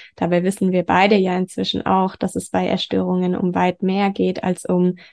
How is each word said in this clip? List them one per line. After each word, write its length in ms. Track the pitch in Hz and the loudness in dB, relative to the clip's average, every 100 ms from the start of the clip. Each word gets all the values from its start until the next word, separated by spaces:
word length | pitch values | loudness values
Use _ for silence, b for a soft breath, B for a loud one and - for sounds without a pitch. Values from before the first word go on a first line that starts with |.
| B - | B -6
Dabei 280 | 175 175 | 0 0
wissen 280 | 185 - 190 | 0 0 0
wir 120 | 185 | 0
beide 320 | 170 180 202 208 | 2 4 4 4
ja 220 | 185 180 | 2 0
inzwischen 480 | 185 - 190 - - | -4 -4 -4 -4 0
auch, 300 | 190 185 - | 2 0 -2
dass 200 | 185 180 | -6 -4
es 120 | - | -4
bei 180 | 185 185 | -2 0
Essstörungen 680 | 185 - 190 185 180 180 185 | -2 -2 -2 0 0 0 0
um 180 | 180 | 0
weit 300 | 180 180 180 | 0 -2 0
mehr 280 | 190 196 196 | -2 0 0
geht 320 | 196 185 185 185 | 0 -2 -2 -4
als 180 | 180 - | -4 -2
um 300 | 180 180 180 B | 2 2 0 B